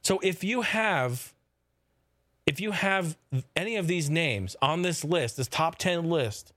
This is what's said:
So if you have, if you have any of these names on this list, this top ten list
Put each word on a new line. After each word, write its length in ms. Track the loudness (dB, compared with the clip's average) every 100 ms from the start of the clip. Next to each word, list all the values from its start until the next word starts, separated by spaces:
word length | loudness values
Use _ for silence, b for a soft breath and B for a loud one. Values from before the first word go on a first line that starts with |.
So 160 | 2 2
if 220 | 2 0
you 200 | -2 0
have, 680 | 0 0 2 2 0 -2 -10 _ _ _ _ _ _ _ _ _ _ _ -4
if 140 | -2
you 120 | -4
have 440 | 0 0 2 0 -6 _ -6 -2
any 220 | -4 -2 -2
of 100 | 0
these 240 | 0 2
names 460 | 2 2 0 -4 0
on 220 | 0 2
this 220 | 0 0
list, 320 | 0 0 0 -2
this 100 | -4
top 320 | 0 0 0
ten 320 | -2 0 2
list 420 | 2 0 -4 -14